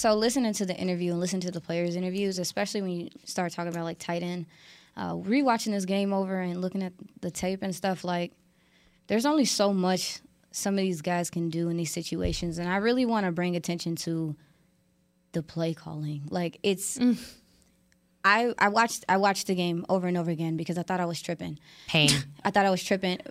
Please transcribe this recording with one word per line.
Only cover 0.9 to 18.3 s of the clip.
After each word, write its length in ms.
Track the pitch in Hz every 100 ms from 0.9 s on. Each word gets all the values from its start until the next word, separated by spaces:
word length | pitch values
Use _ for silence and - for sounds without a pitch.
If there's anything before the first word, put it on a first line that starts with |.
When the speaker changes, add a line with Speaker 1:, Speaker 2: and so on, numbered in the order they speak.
| 175 175
Speaker 1:
and 80 | 175
listening 220 | 180 190
to 100 | 180
the 100 | 175
players' 340 | - 170 175 175
interviews, 440 | 185 190 196 185
especially 420 | 175 - 202 214
when 100 | 185
you 180 | 175 170 - -
start 260 | - 175
talking 180 | 170 175
about, 120 | 170
like, 160 | 165 165
tight 240 | - 175
end, 240 | 175 180 165 - - - - -
uh, 160 | 180
rewatching 580 | 170 190 262 269 226 220
this 140 | 202 185
game 260 | 196 196
over 260 | 196 190 190
and 200 | 180 175
looking 220 | 185 190
at 120 | 185 180 - -
the 80 | 175
tape 320 | - 185 190
and 140 | 196 175
stuff, 280 | 196 185
like, 280 | 180 175 175 - _ _ _ _ _ _ -
there's 180 | 214 277
only 180 | 302 233
so 260 | - 202
much 460 | 190 180 185 - - - _ _
some 200 | - 202
of 60 | 196
these 220 | 185 170
guys 280 | 175 175 175
can 200 | 170 170
do 200 | 165 170
in 80 | 170
these 140 | 160
situations, 680 | - - 170 180 160 175 160
and 100 | 175
I 100 | 190
really 280 | 220 247 240
wanna 260 | 226 190
bring 240 | 170 180 175
attention 400 | 170 175 170 165
to 380 | - 165 160 151 _ _ _ _ _ _ _ _ _
the 80 | 170
play 320 | 156 165 165
calling. 500 | 160 165 151 151 147 147
Like, 280 | 180 175 -
it's, 340 | 202 185 - -
Speaker 2:
Mm. 200 | 247 226 - - _ _ _ _ _ _ _ _
Speaker 1:
I, 300 | 190